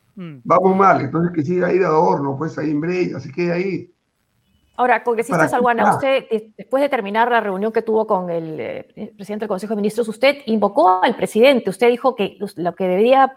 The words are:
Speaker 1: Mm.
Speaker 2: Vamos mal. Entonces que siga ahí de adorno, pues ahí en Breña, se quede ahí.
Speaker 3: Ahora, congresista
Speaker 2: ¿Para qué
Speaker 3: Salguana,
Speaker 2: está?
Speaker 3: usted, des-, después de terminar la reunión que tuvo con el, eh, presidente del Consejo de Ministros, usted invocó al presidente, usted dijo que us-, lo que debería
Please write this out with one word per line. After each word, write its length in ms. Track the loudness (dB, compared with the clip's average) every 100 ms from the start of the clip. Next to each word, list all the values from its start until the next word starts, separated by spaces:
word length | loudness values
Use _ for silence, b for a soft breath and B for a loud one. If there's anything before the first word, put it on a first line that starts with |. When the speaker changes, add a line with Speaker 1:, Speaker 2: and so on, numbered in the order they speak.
| _ -18
Speaker 1:
Mm. 220 | -16 -10
Speaker 2:
Vamos 320 | 0 2 4 4
mal. 260 | 4 4
Entonces 320 | 0 -2 -2 -2
que 80 |
siga 240 | -2 0 0
ahí 100 | 2
de 80 | 2
adorno, 500 | 4 2 2 -2 -6
pues 200 | -8 -6
ahí 140 | -4
en 100 | -2
Breña, 380 | -2 -2 -4 -6
se 120 | -10
quede 200 | -6 -4
ahí. 380 | -2 -4 -6 -10 _ _ _ _ _ _ _ _ -2
Speaker 3:
Ahora, 280 | 0 0
congresista 340 | 0 -4 -2 0
Speaker 2:
¿Para 80 | 0
qué 60 |
Speaker 3:
Salguana, 320 | 2 0 2
Speaker 2:
está? 120 | 2 2
Speaker 3:
usted, 280 | 0 -2 -2
des-, 240 | -6 -6 -20
después 240 | -4 -2
de 80 | 0
terminar 400 | -2 -2 0 2
la 100 | 2
reunión 320 | 0 -4 -2
que 120 | -2
tuvo 240 | -2 -2 0
con 240 | -2 -2
el, 280 | -6 -6 -8
eh, 540 | -10 -10 -14 -16 -16 -14
presidente 280 | -12 -8
del 40 | -6
Consejo 260 | -6 -4
de 20 | -4
Ministros, 320 | -4 -2 -6
usted 300 | 2 2 2 -2
invocó 560 | 0 0 4 4 4
al 120 | 2 0
presidente, 540 | -2 4 4 4 0
usted 220 | 0 0
dijo 240 | 2 -2 -2
que 220 | -4 -4
us-, 160 | -12 -6
lo 160 | -6
que 120 | -2 -2
debería 480 | 2 4 4 4